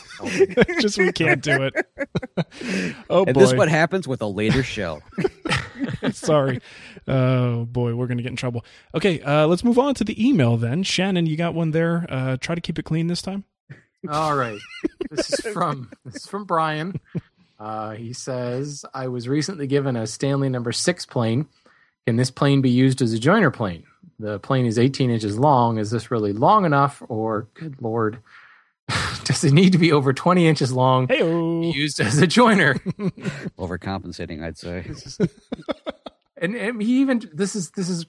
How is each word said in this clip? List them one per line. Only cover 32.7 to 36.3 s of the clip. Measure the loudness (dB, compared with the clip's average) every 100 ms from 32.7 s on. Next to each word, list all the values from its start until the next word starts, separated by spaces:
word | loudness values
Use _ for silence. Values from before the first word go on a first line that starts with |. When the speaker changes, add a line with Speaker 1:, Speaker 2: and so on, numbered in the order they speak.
Speaker 1:
<laughs> | 0 -4 -6 -6 -6 -8 -8 -10 -8
Speaker 3:
Overcompensating, | -8 -6 -6 -8 -8 -10 -10 -8
I'd | -10 -10
say. | -10 -10 -10 -14 -12 -2 -2 -2 _ -12 -10 -10 -12 -14 -16 -20 _